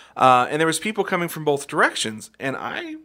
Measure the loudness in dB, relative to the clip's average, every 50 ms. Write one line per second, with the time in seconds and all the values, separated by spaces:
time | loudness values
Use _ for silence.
0 | -20 -12 0 4 6 6 6 6 4 2 0 0 0 0 0 -2 -4 -4 -2 -4
1 | -2 -2 -2 -2 -2 -4 -6 -2 0 0 0 0 -2 -4 0 2 2 2 0 -2
2 | -6 -6 -6 -10 -14 -18 _ -8 -6 -6 -6 -6 -6 -6 -6 -8 -8 -10 -12 -14